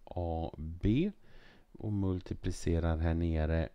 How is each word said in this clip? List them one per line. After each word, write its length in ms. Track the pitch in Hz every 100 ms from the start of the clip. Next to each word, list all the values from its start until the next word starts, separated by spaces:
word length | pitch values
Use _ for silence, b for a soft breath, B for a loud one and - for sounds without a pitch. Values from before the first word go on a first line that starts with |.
A 480 | - 92 85 80 82 -
B, 540 | 80 85 101 123 202 - B B B B B -
och 160 | 107
multiplicerar 1040 | 101 95 92 - 95 - - - 82 82 80
här 160 | 82
nere 560 | 82 82 80 78 80 -